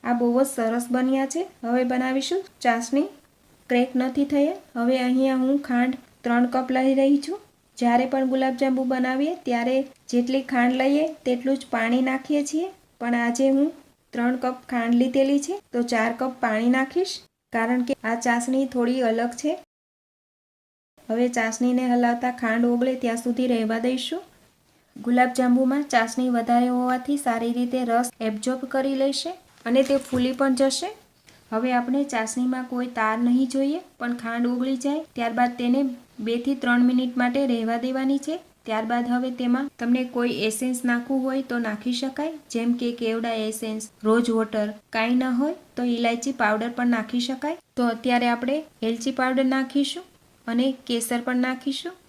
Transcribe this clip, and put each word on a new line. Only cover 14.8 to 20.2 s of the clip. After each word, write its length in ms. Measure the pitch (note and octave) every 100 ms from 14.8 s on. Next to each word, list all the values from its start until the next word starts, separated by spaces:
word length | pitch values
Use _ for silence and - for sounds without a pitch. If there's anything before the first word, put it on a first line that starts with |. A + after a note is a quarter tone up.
| A#3 A#3+
લીધેલી 420 | B3 C4+ C4+ C#4+ C#4+
છે, 120 | G4+ _
તો 100 | A#3+ A#3+
ચાર 180 | A#3 A#3 A#3
કપ 120 | C4 B3+
પાણી 320 | A#3 G#3+ A#3+ B3+
નાખીશ, 380 | C4+ F4 F#4+ - - _ _
કારણ 320 | A#3 A3+ B3 A#3+
કે 60 | C#4 A3
આ 60 | A#3
ચાસણી 400 | B3 A#3 A#3+ C4 C4+
થોડી 320 | B3+ A#3+ B3+ A#3+
અલગ 260 | A3+ A#3+ A#3+
છે. 100 | D4 D#4+ - _ _ _ _ _